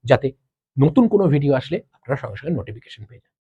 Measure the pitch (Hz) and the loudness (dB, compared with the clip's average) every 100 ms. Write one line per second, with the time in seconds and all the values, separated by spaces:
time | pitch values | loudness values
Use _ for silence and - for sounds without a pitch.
0 | 120 123 135 - _ _ _ - 147 160 | 2 2 2 -8 _ _ _ 0 2 4
1 | 233 202 185 147 143 131 135 185 _ _ | 4 4 2 2 2 0 -2 -8 _ _
2 | - - 107 104 147 151 90 107 - - | -8 -8 -6 -12 -8 -8 -8 -16 -18 -20
3 | 104 120 _ _ | -20 -20 _ _